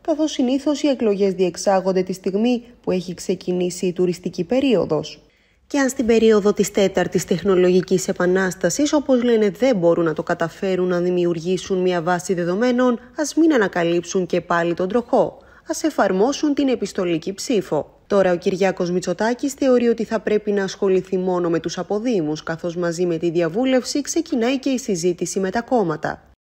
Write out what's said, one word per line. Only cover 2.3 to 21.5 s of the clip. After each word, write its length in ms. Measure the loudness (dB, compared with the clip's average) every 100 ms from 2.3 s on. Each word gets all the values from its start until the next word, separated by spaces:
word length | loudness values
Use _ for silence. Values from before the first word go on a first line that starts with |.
| 0 0 0 -4 -10
που 100 | -4
έχει 220 | -4 -4
ξεκινήσει 720 | -10 -6 -4 -2 -2 -2 -2
η 80 | -4
τουριστική 500 | 0 -2 -2 -6 -6
περίοδος. 800 | -2 0 2 2 2 -2 -4 -16 _ _ _ _ _
Και 120 | 0
αν 100 | 0
στην 160 | 0
περίοδο 480 | 2 6 6 6 4
της 180 | 2 0
τέταρτης 540 | 2 2 2 0 -2
τεχνολογικής 840 | 0 -2 2 4 4 4 2 -2 0
επανάστασης, 840 | -2 0 2 0 -2 -2 0 0
όπως 300 | 0 2 2
λένε, 260 | 4 2 2
δεν 260 | 2 0
μπορούν 300 | 4 2 4
να 80 | 0
το 100 | -2
καταφέρουν 640 | -4 -2 -4 -4 -2 0 0
να 120 | 0
δημιουργήσουν 760 | 0 0 0 -2 -2 -4 -2 0
μια 240 | 0 0
βάση 320 | -2 -2 -2
δεδομένων, 680 | -2 -2 0 0 2 2 0 -6 -6
ας 160 | -4
μην 180 | 2 4
ανακαλύψουν 720 | 4 2 0 0 0 -2 -4
και 160 | 0 -4
πάλι 320 | 0 0 0
τον 140 | -2 -2
τροχό. 500 | -2 0 2 2 -4 -20 -20 -10
Ας 160 | -4
εφαρμόσουν 720 | -2 0 0 2 2 2 -2
την 140 | 0 0
επιστολική 640 | 0 -4 -4 -2 -2 -4
ψήφο. 680 | -10 -2 -2 0 -4 -4 _ _
Τώρα 240 | 2 4
ο 60 | 2
Κυριάκος 540 | 0 0 0 0 -2
Μητσοτάκης 640 | -2 -2 -2 -2 -2 -6
θεωρεί 340 | 0 2 4 2
ότι 160 | 0
θα 160 | -2 -4
πρέπει 320 | 0 0 0
να 120 | -2
ασχοληθεί 540 | -2 -2 0 0 0 -2
μόνο 320 | 0 0
με 100 | 0